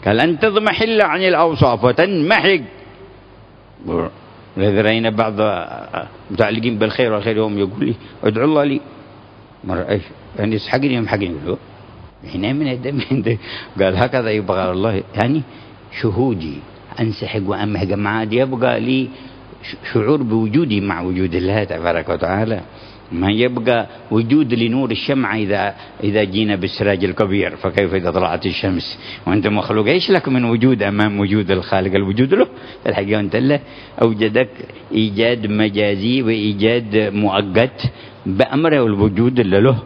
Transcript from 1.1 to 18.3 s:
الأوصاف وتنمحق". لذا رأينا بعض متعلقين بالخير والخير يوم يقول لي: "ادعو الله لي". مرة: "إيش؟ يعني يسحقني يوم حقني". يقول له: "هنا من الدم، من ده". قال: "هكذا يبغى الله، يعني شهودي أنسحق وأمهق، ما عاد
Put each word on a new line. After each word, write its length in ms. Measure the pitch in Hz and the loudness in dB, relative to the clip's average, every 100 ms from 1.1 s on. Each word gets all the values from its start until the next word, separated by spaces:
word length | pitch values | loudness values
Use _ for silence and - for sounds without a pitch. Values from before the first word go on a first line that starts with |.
| 165 | 2
الأوصاف 640 | 190 160 170 147 139 117 | 2 4 2 4 2 4
وتنمحق". 760 | 123 123 180 190 151 214 170 190 117 - - - - - - - - - - - - 85 82 - - - - - | 2 4 2 2 2 4 4 0 -2 -16 -20 -20 -20 -20 -20 -20 -20 -20 -20 -14 -6 -4 -4 -8 -20 -20 -12 0
لذا 240 | 101 101 | 2 4
رأينا 280 | 107 113 113 | 4 2 0
بعض 240 | 107 110 104 107 92 82 60 - - - - - | 0 0 2 0 0 -6 -10 -10 -10 -10 -16 -12
متعلقين 460 | 101 107 113 117 110 | 0 0 2 -2 0
بالخير 360 | 110 107 123 | 0 2 0
والخير 240 | 104 110 107 | 2 0 0
يوم 200 | 110 101 | 0 0
يقول 280 | 98 117 135 | -2 -2 -2
لي: 80 | 113 - - | -4 -10 -2
"ادعو 220 | 107 110 139 | 0 2 2
الله 180 | 151 | 2
لي". 180 | 143 139 - - - - - - - - | 2 -2 -6 -20 -20 -20 -20 -20 -20 -16
مرة: 260 | 95 90 90 | -6 -6 -2
"إيش؟ 120 | 98 85 - - - | -4 -4 -18 -16 -4
يعني 160 | 104 107 | -2 -2
يسحقني 380 | - 131 143 | -2 0 0
يوم 140 | 123 107 | -2 -2
حقني". 180 | 107 95 | -2 -2
يقول 120 | 78 76 | -4 -6
له: 120 | 95 - - - - - - 98 95 | -8 -10 -20 -20 -20 -20 -20 -10 -6
"هنا 180 | 101 | -4
من 140 | 139 147 | -2 -2
الدم، 320 | 127 131 143 - | -4 -4 -6 -2
من 100 | 135 | 0
ده". 160 | 107 110 - - - - | 0 -2 -6 -14 -12 0
قال: 180 | 95 95 | 0 2
"هكذا 340 | 123 131 110 | 0 0 0
يبغى 400 | 107 92 92 92 | -2 0 -2 0
الله، 320 | 90 110 98 - - | 0 0 -2 -4 -2
يعني 260 | 117 156 135 - - - - - | 0 0 -4 -16 -20 -20 -18 -4
شهودي 520 | 117 98 135 101 80 73 - - - - | -2 0 0 -2 -6 -10 -16 -20 -18 -4
أنسحق 420 | 113 104 98 110 95 | -4 -4 -6 -4 -4
وأمهق، 480 | 98 104 101 92 | -2 -2 -2 -2
ما 160 | 98 101 | -2 -2
عاد 240 | 110 110 | -2 0